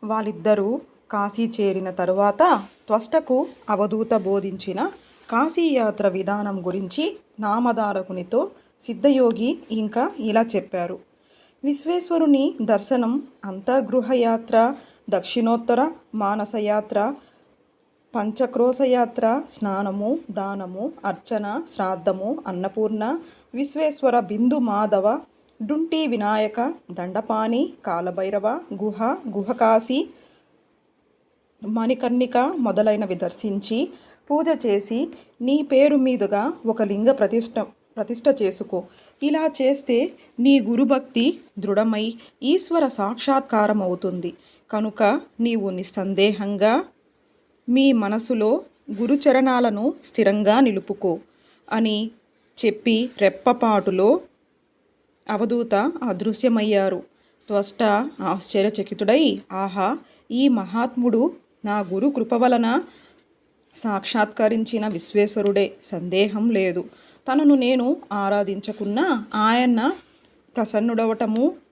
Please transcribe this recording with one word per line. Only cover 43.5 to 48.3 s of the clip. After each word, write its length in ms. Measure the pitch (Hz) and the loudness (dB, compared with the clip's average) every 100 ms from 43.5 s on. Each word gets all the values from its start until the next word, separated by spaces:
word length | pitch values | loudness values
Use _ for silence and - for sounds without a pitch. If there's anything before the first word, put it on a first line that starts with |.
| 226 208 208 | 0 2 2
అవుతుంది. 520 | 185 180 190 180 175 - _ _ _ | -2 -2 -4 -6 -8 -10 _ _ _
కనుక 500 | 214 214 208 208 220 - _ | -6 -4 2 2 2 -4 _
నీవు 300 | 233 226 196 | -2 0 -2
నిస్సందేహంగా 1120 | 185 185 - 190 190 202 208 202 202 208 247 381 _ _ _ _ _ _ _ - | -4 -6 -6 -4 2 2 2 -4 0 2 2 -2 _ _ _ _ _ _ _ -2
మీ 240 | 247 269 | 4 4
మనసులో 680 | 247 202 220 226 | 4 2 -2 -2